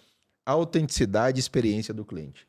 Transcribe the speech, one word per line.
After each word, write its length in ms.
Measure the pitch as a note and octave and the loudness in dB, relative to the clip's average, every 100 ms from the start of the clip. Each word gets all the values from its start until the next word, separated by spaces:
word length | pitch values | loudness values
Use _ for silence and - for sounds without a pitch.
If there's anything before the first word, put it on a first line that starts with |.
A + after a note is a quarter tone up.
| _ _ _ _ - | _ _ _ _ -2
Autenticidade 920 | D3+ E3+ E3 D3+ - A2+ G#2 B2+ C3 | 0 0 0 0 0 2 2 2 0
e 20 | |
experiência 520 | - C3+ A2+ G#2 G#2+ | 0 0 2 0 -2
do 140 | A2 G#2+ | -8 -10
cliente. 420 | E2 C#2+ - | -12 -12 -16